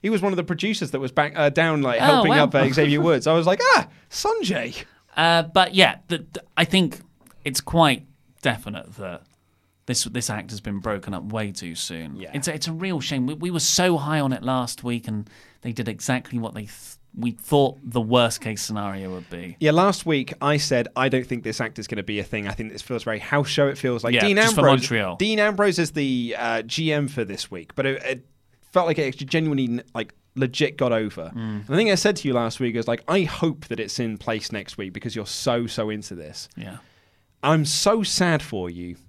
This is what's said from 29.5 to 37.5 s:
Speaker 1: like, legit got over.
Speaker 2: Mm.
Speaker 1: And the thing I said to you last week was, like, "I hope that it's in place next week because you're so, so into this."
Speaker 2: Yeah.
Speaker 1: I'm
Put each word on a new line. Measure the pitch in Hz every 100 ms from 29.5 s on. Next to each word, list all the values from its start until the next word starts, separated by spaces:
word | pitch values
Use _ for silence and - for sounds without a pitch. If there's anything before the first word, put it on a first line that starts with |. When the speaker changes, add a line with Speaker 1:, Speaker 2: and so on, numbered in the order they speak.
| 139 127 120 -
Speaker 1:
like, | 117 110 _ _ -
legit | 131 123 147 151
got | 127
over. | 113 107 95 82
Speaker 2:
Mm. | 120
Speaker 1:
And | 110 104 104
the |
thing | 156 220
I |
said | 190 208 196
to | 143
you |
last | 120 117 -
week | 123 117
was, | 113
like, | 120 -
"I | 180
hope | 160 - 165 147 -
that | 113
it's | 104 -
in | 117 104
place | - 110 -
next | 110 101 -
week | 98
because | 92 120 110
you're | 101
so, | - - 120 117
so | - 107
into | 107 104
this." | 90 76 73 - -
Speaker 2:
Yeah. | 107 98 _ _ _ _ _ _
Speaker 1:
I'm | 135